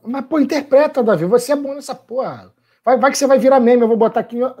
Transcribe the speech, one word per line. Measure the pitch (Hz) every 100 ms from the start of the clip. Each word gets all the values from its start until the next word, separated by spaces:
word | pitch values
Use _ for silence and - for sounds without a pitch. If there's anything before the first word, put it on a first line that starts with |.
Mas, | 214 269 269
pô, | 311
interpreta, | 277 311 285 269 302 294
Davi. | 226 180 175
Você | 240 240
é | 285
bom | 277 285
nessa | -
porra. | 254 _ 247 220 123 92 _ _ _
Vai, | - 254
vai | 262
que | 277
você | 269
vai | 269
virar | 254 269
meme. | 233 247
Eu | 226
vou | 226
botar | 220 226
aqui | 226 240
a | 262 254